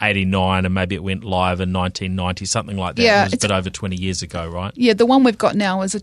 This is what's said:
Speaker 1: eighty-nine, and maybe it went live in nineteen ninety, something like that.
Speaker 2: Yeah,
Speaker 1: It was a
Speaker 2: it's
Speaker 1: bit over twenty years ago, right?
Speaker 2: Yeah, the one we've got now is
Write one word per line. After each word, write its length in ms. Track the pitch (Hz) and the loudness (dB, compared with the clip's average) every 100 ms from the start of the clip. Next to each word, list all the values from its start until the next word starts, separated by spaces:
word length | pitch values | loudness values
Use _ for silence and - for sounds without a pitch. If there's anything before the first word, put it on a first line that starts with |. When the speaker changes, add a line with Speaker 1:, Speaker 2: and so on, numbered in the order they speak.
Speaker 1:
eighty-nine, 640 | 107 98 92 98 92 92 | 0 2 2 2 2 2
and 80 | 92 | 0
maybe 220 | 95 92 | 0 -2
it 80 | 92 | -4
went 220 | 95 95 | -4 -6
live 360 | 98 92 92 90 | -2 0 0 0
in 120 | 92 | -2
nineteen 420 | 92 90 - 92 | -2 -2 -4 -6
ninety, 300 | 95 90 90 | -4 -4 -4
something 320 | 98 113 - 98 | -4 -4 -4 -4
like 180 | 90 | -4
that. 80 | 80 | 0
Speaker 2:
Yeah, 200 | 233 202 | 2 4
Speaker 1:
It 20 | |
was 80 | - | 2
a 20 | |
Speaker 2:
it's 100 | - | 0
Speaker 1:
bit 60 | 107 | 0
over 180 | - 90 | 0 -2
twenty 280 | - 98 90 | -6 -6 -4
years 260 | 95 90 | -4 -4
ago, 260 | 82 87 85 | -6 -8 -8
right? 240 | 87 98 - | -8 -8 0
Speaker 2:
Yeah, 160 | 240 | 2
the 140 | 214 240 | 4 6
one 180 | 269 | 6
we've 140 | 254 214 | 4 4
got 180 | 208 208 | 0 2
now 260 | 202 190 | 0 0
is 100 | 190 208 | -2 -4